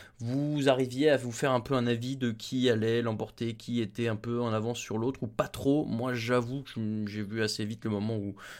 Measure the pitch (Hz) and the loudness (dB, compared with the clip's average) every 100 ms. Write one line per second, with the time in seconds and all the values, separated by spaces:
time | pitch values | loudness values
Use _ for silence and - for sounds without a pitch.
0 | - - 117 135 147 147 139 127 123 127 | -18 -8 -4 0 0 2 4 4 2 2
1 | 151 131 123 113 143 127 113 135 120 120 | 4 4 2 -2 2 2 2 2 2 0
2 | 123 135 120 110 - 131 123 110 113 117 | -2 0 -2 -2 -4 2 4 4 4 2
3 | 117 107 110 - 117 113 - 120 107 - | 0 -2 -6 -4 -6 -6 -4 -2 -2 0
4 | 117 110 117 120 120 110 113 120 - 107 | -2 0 -2 -2 0 0 0 -4 -4 -2
5 | 120 131 117 - - 113 139 147 - 113 | -2 -2 -4 -2 -2 0 2 2 2 -2
6 | 127 123 113 123 117 139 127 113 107 107 | -2 -2 2 2 2 -6 -6 -4 -2 -2
7 | 104 107 101 110 110 - 104 110 113 101 | -2 -4 -4 0 0 0 -4 -4 -2 0
8 | 107 110 101 98 - | 0 -2 -4 -8 -14